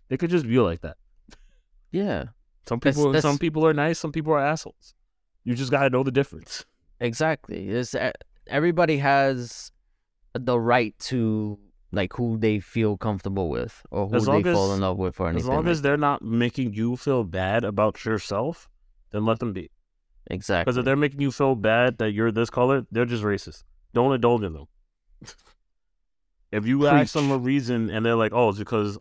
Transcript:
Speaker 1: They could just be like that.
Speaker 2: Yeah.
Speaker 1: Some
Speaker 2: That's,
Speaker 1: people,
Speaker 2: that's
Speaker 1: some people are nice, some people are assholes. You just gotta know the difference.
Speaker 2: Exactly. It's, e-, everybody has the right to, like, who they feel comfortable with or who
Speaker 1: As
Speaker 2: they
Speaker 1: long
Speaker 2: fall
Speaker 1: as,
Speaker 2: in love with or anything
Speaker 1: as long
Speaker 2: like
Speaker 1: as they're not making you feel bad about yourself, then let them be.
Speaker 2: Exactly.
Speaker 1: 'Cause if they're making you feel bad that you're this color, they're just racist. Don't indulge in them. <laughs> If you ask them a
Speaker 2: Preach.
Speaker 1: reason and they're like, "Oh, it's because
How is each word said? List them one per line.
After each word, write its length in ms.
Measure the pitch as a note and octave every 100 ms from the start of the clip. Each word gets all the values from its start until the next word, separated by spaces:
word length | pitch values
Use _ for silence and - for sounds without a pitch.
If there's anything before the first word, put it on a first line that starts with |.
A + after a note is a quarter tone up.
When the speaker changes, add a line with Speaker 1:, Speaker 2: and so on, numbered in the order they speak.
| -
Speaker 1:
They 100 | C3+
could 140 | E3+
just 160 | F3 A#2+
be 120 | B2
like 220 | F#2+ E2
that. 160 | D2+ - _ _ _ - - _ _ _ _
Speaker 2:
Yeah. 340 | F3 G3+ F#2 A#2 - _ _ -
Speaker 1:
Some 120 | A#2+
Speaker 2:
That's, 180 | C#3 D3
Speaker 1:
people, 140 | C#3+
Speaker 2:
that's 120 | D3+
Speaker 1:
some 140 | D3 C#3+
people 280 | E3 D#3 D#3+
are 60 |
nice, 260 | D3 D#3 E3
some 120 | D#3
people 220 | D#3+ D#3
are 60 | D3
assholes. 540 | C#3 D#3+ - - - _ _ _ _ _
You 100 | - A#2+
just 160 | C3
gotta 180 | C#3 C#3
know 140 | B2+
the 80 | C3+
difference. 540 | B2+ C#3 E2 - - - _ _ -
Speaker 2:
Exactly. 680 | A#2+ A2+ D#3 D3+ - E2+ G2
It's, 240 | A#2 A#2+ -
e-, 160 | B2 - - _ -
everybody 500 | C#3 E3+ E3 E3 C#3+
has 720 | C#3 C#3 C3+ B2+ A#2+ - - _ _ _ _ _ _
the 260 | A#2+ B2 A#2+
right 380 | A2+ B2 A2 -
to, 580 | - C3 A2+ G#2+ G#2+ G2+ G2+ _ _
like, 220 | G2+ F#2+
who 240 | - A#2+ A2+
they 220 | A2 G#2+
feel 360 | - A#2 G#2+ G2+
comfortable 520 | A2 G2 G2+ G2 E2+
with 320 | A#1+ B1 - -
or 180 | G2 G2+
who 80 | A#2
Speaker 1:
As 100 | A2
Speaker 2:
they 60 |
Speaker 1:
long 120 | D3+
Speaker 2:
fall 280 | F3 G#2 G2
Speaker 1:
as, 60 | G2
Speaker 2:
in 40 |
love 160 | F#2+ F#2
with 220 | F#2 -
or 80 | E2+
anything 120 | E2+
Speaker 1:
as 60 | B2+
long 180 | C#3+ E3+
Speaker 2:
like 60 |
Speaker 1:
as 100 | D#3+
they're 160 | C#3 D3
not 240 | C#3+ C#3
making 520 | A2 A#2 A#2+ C3+ B2
you 220 | G2+ A#2 B2
feel 280 | C#3+ C3
bad 400 | F#2+ F#2 F#2 A2+
about 420 | G#2+ G#2 G#2+ - A#2
yourself, 640 | G#2+ - G2+ C3+ - - _ _ _ _
then 140 | G#2+ A2
let 140 | A2+
them 120 | A#2+
be. 180 | F#2+ - _ _ _ _ _ -
Speaker 2:
Exactly. 420 | F#2 - F2+ G#2+
Speaker 1:
'Cause 60 | B2
if 80 | B2+
they're 100 | C#3
making 260 | D3 C#3
you 100 | C#3
feel 240 | - C3+ B2
bad 420 | A2 A#2 B2 A#2
that 140 | A2
you're 200 | G#2 A2+
this 200 | A2 A#2
color, 340 | - B2+ C3+ G#2+
they're 140 | A2+ A#2+
just 180 | A#2
racist. 400 | G#2 G2 - - - _ _
Don't 200 | A#2+ C3
indulge 300 | C3 A#2+ A#2+
in 100 | F#2+
them. 140 | D2+ C#2+ _ _ _ _ _
<laughs> 100 | - - _ _ _ _ _ _ _ _ _ _ _
If 140 | G#2 A2
you 220 | C#3 D3
ask 260 | C#3+ A#2+
them 160 | D#3 C#3
a 60 | C3+
Speaker 2:
Preach. 80 | B2
Speaker 1:
reason 440 | C#3 A#2+ A#2 A2
and 120 | A2
they're 120 | A#2 A#2
like, 160 | G#2+
"Oh, 160 | A2+ A2+
it's 80 | G2
because 400 | G2+ A2+ G#2 G#2